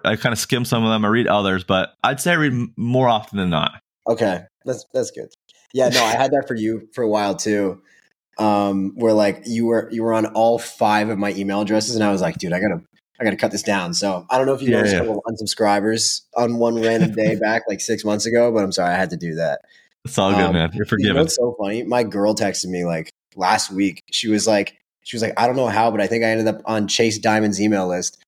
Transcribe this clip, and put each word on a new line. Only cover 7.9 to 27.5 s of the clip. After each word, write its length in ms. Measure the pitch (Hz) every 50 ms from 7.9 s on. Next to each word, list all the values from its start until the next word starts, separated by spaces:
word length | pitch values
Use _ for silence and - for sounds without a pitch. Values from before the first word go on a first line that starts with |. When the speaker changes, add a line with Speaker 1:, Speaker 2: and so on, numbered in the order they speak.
| _ _ _ _ _ _ _ _ _
Speaker 2:
Um, 560 | - 107 107 104 104 101 101 98 98 95 98 -
where, 180 | 123 117 113 107
like, 300 | 107 104 101 92 - -
you 200 | 117 117 117 117
were, 200 | 113 117 113 110 107
you 120 | 110 113 113
were 100 | 113 113
on 120 | 110 110
all 320 | 110 107 110 113 117 120 113
five 480 | - - - - 117 104 107 107 107 110
of 80 | 110
my 140 | 95 101 101 95
email 280 | 98 98 98 98 104
addresses, 340 | 107 98 110 110 107 117 120
and 80 | 110 107
I 80 | 104
was 100 | 101 90
like, 160 | 90 85 85
"Dude, 160 | - - 87 87
I 60 | 92
gotta, 220 | 101 101 87 85 - _ _ _ _ _ _ -
I 40 | 123
gotta 120 | 104 98
cut 160 | - - 107
this 120 | 104 98 -
down." 300 | 107 101 98 90 87 87
So 300 | 85 101 101 92 90 87 -
I 80 | 127
don't 80 | 127 131
know 80 | 135 135
if 80 | 127
you 80 | 135 123
Speaker 1:
Yeah, 80 | 117
Speaker 2:
noticed 160 | 107 107 104 98
Speaker 1:
yeah. 60 | 87
Speaker 2:
a 40 | 92
couple 160 | 113 107 - -
of 80 | 117 113
unsubscribers 880 | 110 107 104 - - 110 101 101 101 101 110 113 113 113 - - - - _ -
on 220 | 117 120 117 120
one 180 | 117 117 117 117
random 380 | 113 113 113 113 113 113 113 104
day 220 | 110 110 110 110
Speaker 1:
<laughs> 60 | 98
Speaker 2:
back, 220 | 110 107 113 117 -
like, 140 | 113 101 95
six 240 | - - 110 104 -
months 200 | 107 104 104 107
ago, 240 | 117 117 117 120 120
but 120 | 113 110 98
I'm 80 | 95
sorry, 220 | 92 98 90 87 87
I 20 |
had 120 | 92 92 82
to 60 | 87
do 180 | 80 87 85 78
that. 260 | 82 82 76 69 - - _ _ _ _ _ _ _ -
Speaker 1:
It's 120 | - - -
all 120 | 98 95 98
good, 120 | 101 95
Speaker 2:
Um, 60 | - 90
Speaker 1:
man. 160 | 85 80 82 -
You're 120 | 101 104 - 117 101
Speaker 2:
you 80 | 101 104
know 60 | -
Speaker 1:
forgiven. 60 | 139
Speaker 2:
what's 140 | 160 160 -
so 200 | 131 120 120 120 -
funny? 220 | 104 98 107 120 120
My 200 | - 123 123 117
girl 320 | 101 90 101 101 107 104
texted 320 | - 107 98 90 - -
me, 180 | 90 90 90 87
like, 240 | 87 85 80 80 - - _ _ _ _
last 360 | 95 90 92 104 107 - -
week. 300 | 98 95 101 95 82 - - _
She 160 | - - -
was 180 | 110 107 104 98
like, 300 | 113 110 101 101 - - _ _ _ _ _ _
she 120 | - -
was 80 | 113 113
like, 100 | 107 -
"I 100 | - 117
don't 80 | 123 127
know 120 | 135 127
how, 220 | 113 101 107 117 117
but 100 | 104 107
I 60 | 101
think 160 | 110 113 117 113
I 40 |
ended 200 | 110 110 113 107
up 140 | 110 104 - -
on 220 | - 110 107 104
Chase 300 | 101 - - 117 113 107
Diamond's 420 | 107 98 110 107 107 107 104